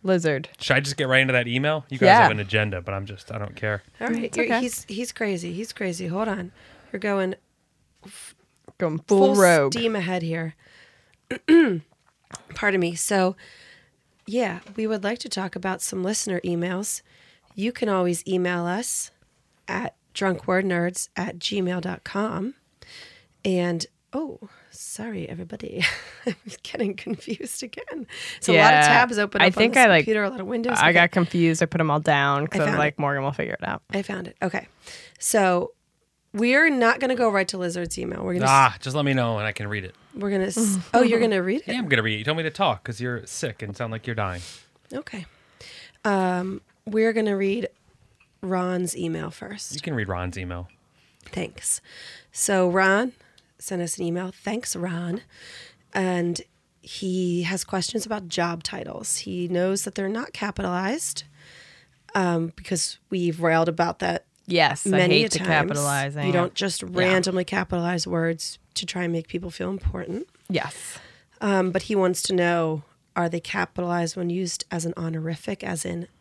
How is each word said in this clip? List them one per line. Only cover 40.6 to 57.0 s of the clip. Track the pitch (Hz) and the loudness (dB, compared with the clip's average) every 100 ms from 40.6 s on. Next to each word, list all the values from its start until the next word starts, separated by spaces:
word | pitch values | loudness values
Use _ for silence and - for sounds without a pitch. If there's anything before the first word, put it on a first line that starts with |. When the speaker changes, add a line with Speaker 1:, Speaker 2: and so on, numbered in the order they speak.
| 220 190 170 | 0 0 2
Speaker 1:
<laughs> | |
Speaker 3:
oh, | 233 | 4
you're | 247 233 | 6 6
gonna | 226 202 | 4 2
read | 180 240 | 0 -2
it? | - | -2
Speaker 2:
Yeah, | 240 | -4
I'm | 196 | 0
gonna | 127 | 2
read | 110 107 | 2 -2
it. | |
You | |
told | 120 156 | -2 -2
me | |
to | 160 | -2
talk | 151 190 107 | 0 0 0
'cause | - 113 | -6 -8
you're | 123 120 - | -6 -6 -8
sick | - - 107 | -8 -8 -6
and | 107 101 | -10 -8
sound | 117 | -6
like | 110 113 | -6 -6
you're | 113 | -2
dying. | 101 87 87 - _ _ _ | -2 -4 -10 -18 _ _ _
Speaker 3:
Okay. | 254 311 208 165 _ _ _ - - - _ 220 | -12 -10 -12 -14 _ _ _ -20 -20 -20 _ 0
Um, | 196 185 180 185 196 _ _ - | 2 2 0 -4 -8 _ _ -6
we're | 214 220 | 0 2
gonna | 220 214 196 | 2 0 0
read | 196 208 - _ _ _ _ _ _ _ | 0 -2 -4 _ _ _ _ _ _ _
Ron's | 190 185 180 180 180 - | -4 -2 0 -2 -2 -4
email | 170 165 160 | -4 -4 -6
first. | 160 196 202 - 143 | -10 -14 -12 -10 -10
Speaker 2:
You | |
can | 170 135 | -4 -4
read | 101 | -2
Ron's | 90 90 87 | -2 -4 -6
email. | 90 87 90 _ _ _ _ _ - | -8 -8 -10 _ _ _ _ _ -12
Speaker 3:
Thanks. | - 175 - - - - - - - - | -8 -8 -8 -6 -6 -8 -20 -20 -20 -18
So | - - 196 180 | -6 0 4 4
Ron | 185 190 196 254 - _ _ _ _ | 4 4 4 2 -6 _ _ _ _
sent | - 185 | -8 -6
us | 170 - | -6 -4
an | |
email. | 175 170 180 - | -4 -4 -6 -8
Thanks, | - 214 247 - | -6 -6 -6 -6
Ron. | 175 170 175 185 - - - - - _ _ | -4 -4 -4 -6 -8 -20 -20 -20 -20 _ _
And | - 185 180 175 170 - _ _ _ | -2 0 0 -2 -4 -8 _ _ _
he | - - | -18 -10